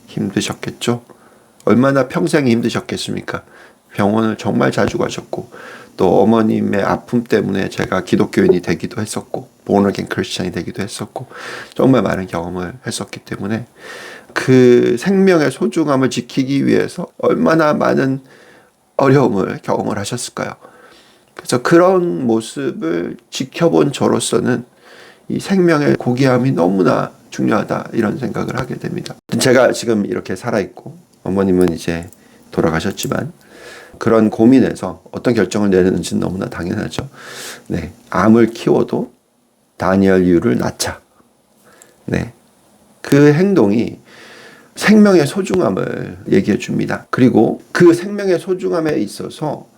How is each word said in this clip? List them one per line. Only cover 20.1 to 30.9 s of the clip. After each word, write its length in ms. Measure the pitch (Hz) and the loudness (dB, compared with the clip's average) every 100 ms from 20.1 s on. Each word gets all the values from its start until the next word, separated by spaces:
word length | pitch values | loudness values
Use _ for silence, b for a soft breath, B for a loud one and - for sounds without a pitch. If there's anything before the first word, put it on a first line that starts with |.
| 123 - - 104 - b b b b b b b | -8 -8 -8 -8 -10 b b b b b b b
그래서 280 | - - 127 | -16 -4 -2
그런 640 | - 170 180 185 175 170 123 | 4 4 6 4 0 -2 0
모습을 920 | 113 113 147 135 - 165 170 175 - _ | -2 -2 -8 -8 -6 -6 -4 -6 -10 _
지켜본 600 | - 131 - 165 160 143 | -10 -10 0 2 4 2
저로서는 760 | - 110 117 - 113 113 123 - B B B B B - | 0 0 0 0 0 0 -2 -6 B B B B B -8
이 120 | 131 | -6
생명의 560 | - 196 175 151 143 131 | -2 2 2 2 2 0
고귀함이 560 | 127 123 139 127 131 | -2 2 2 4 2
너무나 600 | 135 165 - 156 110 - - _ | 0 0 2 2 0 -4 -10 _
중요하다 600 | - 127 107 - - - | -4 0 0 -2 -6 -4
이런 240 | - 104 - | -2 -2 -4
생각을 400 | 120 - 95 - | -6 -6 -6 -6
하게 180 | 131 - | -8 -10
됩니다. 400 | - - - - - 113 | -8 -8 -10 -16 -6 0
제가 340 | 131 123 113 | 4 4 4
지금 340 | - 107 107 98 | 0 -2 -2 -2
이렇게 300 | 98 - 92 | -6 -8 -8
살아있고 640 | 123 110 90 - - | -4 -4 -4 -10 -20